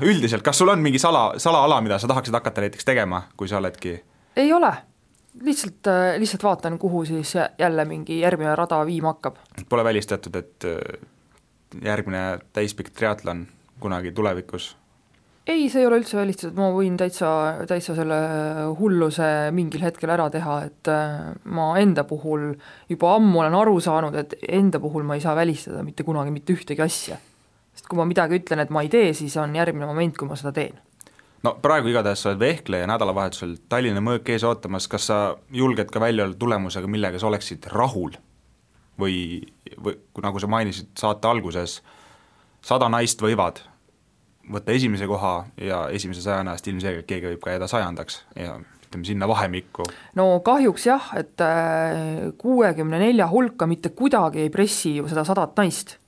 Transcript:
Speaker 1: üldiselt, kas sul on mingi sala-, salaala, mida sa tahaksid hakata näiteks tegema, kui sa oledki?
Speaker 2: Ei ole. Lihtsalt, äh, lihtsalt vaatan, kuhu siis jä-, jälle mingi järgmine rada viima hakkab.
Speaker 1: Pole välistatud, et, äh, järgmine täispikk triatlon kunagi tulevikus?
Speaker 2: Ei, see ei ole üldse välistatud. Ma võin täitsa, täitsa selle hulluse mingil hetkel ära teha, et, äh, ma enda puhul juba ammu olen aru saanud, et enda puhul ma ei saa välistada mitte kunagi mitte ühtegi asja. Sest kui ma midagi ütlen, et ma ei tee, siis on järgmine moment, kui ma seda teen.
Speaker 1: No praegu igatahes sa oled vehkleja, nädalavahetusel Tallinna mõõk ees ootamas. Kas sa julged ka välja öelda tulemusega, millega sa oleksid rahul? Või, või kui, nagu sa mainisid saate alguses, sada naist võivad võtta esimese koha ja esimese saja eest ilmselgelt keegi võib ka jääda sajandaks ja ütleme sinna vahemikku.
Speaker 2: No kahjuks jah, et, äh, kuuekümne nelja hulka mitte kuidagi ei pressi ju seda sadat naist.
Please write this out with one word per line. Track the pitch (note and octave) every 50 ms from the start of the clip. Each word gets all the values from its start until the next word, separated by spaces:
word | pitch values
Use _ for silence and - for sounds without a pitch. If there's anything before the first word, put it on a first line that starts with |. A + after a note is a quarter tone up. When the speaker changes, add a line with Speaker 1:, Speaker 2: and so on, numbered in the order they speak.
Speaker 1:
üldiselt, | C3+ F#3 G#3 E3+ B2 A#2 A#2 G#2+
kas | - - C#3 -
sul | F#3+ F#3 G3+
on | E3+
mingi | D3+ D3+ C3 C3
sala-, | - E3+ E3 C#3+ A2+ G#2 - -
salaala, | - E3 E3 D#3 C#3 D3 D3+ B2+
mida | A2 G#2+ G2+ G2+
sa | G#2 A#2
tahaksid | C3 C3 A#2+ - A2+
hakata | A#2 - A#2 - -
näiteks | G2+ G2+ - - -
tegema, | - C3 A#2+ G#2+ F#2 F2 F2+ F#2+ - _ -
kui | G2+ F#2
sa | G#2 G2
oledki? | F#2+ F#2 F2+ - - F2+ E2+ E2+ - _ _ _ _ _ _ -
Speaker 2:
Ei | C4+ D4 D#4+
ole. | F4 E4+ A3+ D#3 - - _ _ _ _ _ _ _ _ _ _
Lihtsalt, | B3 A#3+ C#4+ D4+ D4 - G3+ E3+ - _ G3+
äh, | F#3 F3+ F#3 F#3 E3+ E3+
lihtsalt | A3 G#3 - F#3 -
vaatan, | G#3 F#3 - - E3+ E3 E3+
kuhu | - F#3+ F3 F3 E3
siis | D3+ D#3+ D#3+ D3+ - -
jä-, | F3+ D#3 - - _
jälle | E3 F3 E3 D#3+ D3+
mingi | D#3 D#3+ D#3 D#3 - E3 E3
järgmine | E3 F3+ F3+ D#3 D#3 D3+ D3+
rada | D#3 F3 F3 E3 D#3 D3+
viima | D#3+ F3 E3 D#3 D#3+ D#3
hakkab. | - - C3+ - - - _ - - - -
Speaker 1:
Pole | B2 A#2+ A2+
välistatud, | A#2 A2 G#2 G2 - G2+ F#2 - F2 E2
et, | F#2 - - _ _ -
äh, | F2+ E2+ - - - - - - - _ _ _ _ _ _ _ _ _ _ _ _
järgmine | - - - G#2+ G#2 G#2 G2 G2 F#2+ F#2 F#2 F#2+ F#2 F2+ - _ _
täispikk | G#2+ G#2+ G2+ - - F2+ -
triatlon | - - A2+ A2 G#2 G#2+ - F#2 F2 F2 E2+ - - _ _ _ _ -
kunagi | - G2+ F#2 F2+ F#2 F2
tulevikus? | E2+ G#2+ G#2+ G#2 F#2 F2+ F2+ - - F2+ - - - _ _ _ _ _ _ _ _ _ _ _ _ _ _ -
Speaker 2:
Ei, | D#4+ E4 D4 C4
see | - C4+ B3+
ei |
ole | A#3+ A#3 B3
üldse | A#3+ - - G3+
välistatud. | G3+ G3 F#3+ - - E3 E3+ F#3
Ma | G3 F#3+ F#3
võin | F#3+ G3 F#3 F3+ F3+
täitsa, | F#3 F3+ F3+ - F#3 D#3+ D#3+ D#3 D#3 D#3 D#3+ D#3+ - E3+
täitsa | F3+ F3 F3 - E3
selle | D#3+ E3 D#3 D#3+ D#3 D#3 D#3 D#3+ D#3 D3+ D#3 D#3 D#3+ D#3 D#3 D#3+ D3+
hulluse | G#3 G#3+ F#3+ F3 E3 D#3 D3+ E3 E3 D#3 D3+ D3+ D3+ D3+ D#3+
mingil | F3+ F3 D#3 C#3+ D3+ F3
hetkel | E3+ E3 - - D#3+
ära | E3 E3+ E3 D3+
teha, | D3 D#3+ E3 D3+ D3 D3 D3
et, | D3 - _ _ -
äh, | D#3 D3+ D3+ D3+ D3+ D3 D#3+ - - - -
ma | - F3+ E3 D#3+ D#3 E3 F#3+
enda | G3+ G3+ F3 D3+ C#3+
puhul | - D#3 D3+ C#3 D#3+ D3+ D3+ D3 D3 C#3+ C#3+ - - - - - _
juba | E3+ E3+ E3 F3 F#3+
ammu | A3 A3 G#3 F3+ E3 D#3+
olen | D#3 E3
aru | F#3+ G#3+ A3 G3+ F3
saanud, | - F3+ D#3 D#3 D#3+ D3+ D3+
et | D3 D3 D3 - - - -
enda | E3 F#3+ G3 G3 E3 D3+
puhul | C3+ D3+ D3 D#3 D3
ma | D3 D3
ei | D3
saa | D3 E3+ D3+
välistada | D#3 E3+ E3+ D#3 C#3+ - - - - D3
mitte | D3 D3+ - -
kunagi | - D#3+ D3+ C#3+ C#3+ D3+
mitte | D3 - - F#3
ühtegi | E3 - - D3+ D3
asja. | D#3 E3 - - - - - - - _ _ _ _ _ _ _ _ _ _
Sest | - - -
kui | F3+ E3+
ma | E3
midagi | E3+ F3 F3+ F3 D#3 E3+ F3+
ütlen, | F3 - E3 D3+ D3+
et | -
ma | D3+ D#3
ei | D3 D3+
tee, | A3+ A#3+ A3 F3 D3+
siis | D3+ D#3 C#3+ - D#3
on | D3+ D3 D3
järgmine | D#3+ E3+ E3+ D#3+ D3+ C#3+
moment, | D3 D3 D#3+ E3+ E3+ C#3+ -
kui | C#3+ C#3
ma | D3+
seda | C3+ C#3+ C#3+
teen. | C#3 D3+ D3 - - - _ _ _ _ - - _ _ - _ _ _ -
Speaker 1:
No | A#2+ - -
praegu | - D3 D#3 D#3 B2+ A2+ A#2
igatahes | A#2+ G#2+ G2+ G2+ - -
sa | G#2+
oled | G2 F#2+
vehkleja, | A2 C3+ E3 D3+ - - F#2+ F2+ F2 F#2
nädalavahetusel | A2 A2+ A2+ G2 F#2+ G2 G2 F#2+ - - - F2 E2+ D#2+ - _
Tallinna | - A#2+ B2+ A#2+ G#2 G2+
mõõk | G#2 A#2 A#2+ A2+ A#2 - A#2
ees | A2+ A2
ootamas. | A#2 A#2 A#2 - F#2+ G2 F#2+ - -
Kas | - G2+ -
sa | - A2 G#2 G#2 F#2+ D#2+ - - _
julged | C3+ B2 C3 C3 B2 - G2+ - -
ka | A2+
välja | A2 A#2+ A#2 G#2+ G2+
öelda | F#2+ F#2 F#2+
tulemusega, | A#2+ A#2+ A2+ G2+ G2 - - G2 F2+ G2
millega | G#2 G#2+ G#2 F#2+ F2 F2+
sa | G#2 A2
oleksid | G#2+ G2 - - F2+ D2+ - -
rahul? | - G2+ A#2+ C3 A2+ G2+ F2 D2+ - - - _ _ _ _ _ _ _ _ _ _ _ _ _ _ -
Või, | G2 F#2+ F#2 F2+ F2+ E2+ E2+ F2+ - - _ _ _ - - -
või | - G2+ - - - _
kui, | _ - -
nagu | G#2 F#2+ G2
sa | G2 G2+
mainisid | A2 A2+ A2 G2+ F#2 G2 - - _ -
saate | - G#2+ G#2 G#2 - A2+
alguses, | A#2 A#2 F2+ F2 D#2+ F2+ F2 E2+ - - - - - - - - - _ _ _ _ _ _ _ _ _ _
sada | - C3 C3 B2 A#2
naist | A2+ A#2 A#2 A#2 - -
võivad | G#2+ G#2+ A2+ G#2 F#2+ E2+ - - - - _ _ _ _ _ _ _ _ _ _ _ _ _ _ _
võtta | - G#2 G#2 G#2 - A2+
esimese | C3 C3 A#2+ G#2 F#2+ G2 F#2+
koha | G#2 G2 G2 F#2+ F2+ F2 F#2 A2+ - -
ja | F#2 F#2+ F#2 F2 E2 C#2+
esimese | D#2+ G2+ G2 F2+ F#2 F2
saja | F2 G2+ G2+ F#2+ F#2+ F#2
eest | F2 E2+ - G2+
ilmselgelt | F#2+ F2+ F#2 G2 F2+ E2+ E2 -
keegi | F#2+ F2+ E2+ F2+
võib | F2 E2+
ka | - F#2
jääda | F2+ F#2 F2+ F2+
sajandaks | - A#2 G2+ F2 F2 E2 E2 - - - - _ -
ja | - F2 F2 C2 A1 - - - - -
ütleme | _ - F2+ E2+
sinna | F#2+ G#2 G2+ G2 G#2
vahemikku. | A2 G#2 G2+ F#2 F2+ F#2 F2+ - _ - F2+ - - - - - -
Speaker 2:
No | F#3+ F#3+ F#3 F3+ F3
kahjuks | C4+ A3+ B3 C#4+ C4+ A#3 F3 - -
jah, | A#3+ B3+ C4+ - - -
et, | G3+ D#3+ - _ -
äh, | F3 D#3+ E3 E3 E3 E3 D#3+ D#3+ D#3+ E3 D#3+ D#3+ D#3+ D#3 D#3 D#3+ F3+ E3 D#3 -
kuuekümne | - A#3+ C4 B3 A#3 G3 E3 D#3 D#3 D#3 D#3+ E3
nelja | G3 A3+ B3 A3+ F#3 E3
hulka | E3+ A#3+ B3+ A#3 - - E3+ E3
mitte | E3 E3 - E3+
kuidagi | - - B3 C#4 - A3 F3+ D#3+ D3+ D#3
ei | D#3 D#3
pressi | D#3 F#3+ G3 G#3 G3+ - - D#3+ D3 D3
ju | C#3+ D3+
seda | D#3+ D#3 D#3
sadat | - F#3+ G3 E3+ C#3+ - -
naist. | G3+ F3 D3 - - - - - _